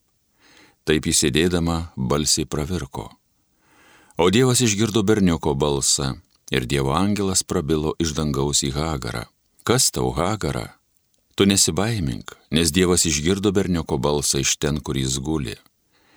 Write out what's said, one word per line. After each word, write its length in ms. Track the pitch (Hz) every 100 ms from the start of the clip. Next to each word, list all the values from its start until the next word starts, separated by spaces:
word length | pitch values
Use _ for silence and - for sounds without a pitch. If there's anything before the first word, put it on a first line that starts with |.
| _ _ _ _ _ _ _ _ -
Taip 200 | 78 80
jis 180 | 76
sėdėdama 720 | 78 69 87 87 82 82 85 -
balsiai 500 | 64 71 73 - 71
pravirko. 680 | 71 73 90 69 - - - _ _ _ _ _ _ _ _ _ -
O 120 | 90
Dievas 320 | 104 131 123
išgirdo 420 | 120 101 113 113
berniuko 520 | 98 107 95 82 80 69
balsą 680 | 73 71 - - 69 60 - _ -
ir 140 | 65 62
Dievo 260 | 69 67
angelas 520 | 78 101 104 98 92
prabilo 520 | - 92 73 80 78 -
iš 120 | 82
dangaus 520 | 73 76 67 71 69
į 100 | 71
Hagarą: 520 | 67 80 71 60 58 - _ _ _
"Kas 280 | - 123 -
tau, 200 | - 64
Hagara? 640 | 67 90 107 80 69 50 - _ _ _ _ _ -
Tu 100 | 101
nesibaimink, 880 | 98 - 82 107 113 71 53 - - -
nes 200 | 76 82
Dievas 340 | 90 90 87 85
išgirdo 460 | 73 78 98 101
berniuko 460 | 95 92 85 - 76
balsą 420 | 71 73 69 71
iš 180 | 67 -
ten, 240 | 76 76
kur 160 | 76 67
jis 220 | 65 67
guli. 360 | 67 78 58 50 _ _ _ _ _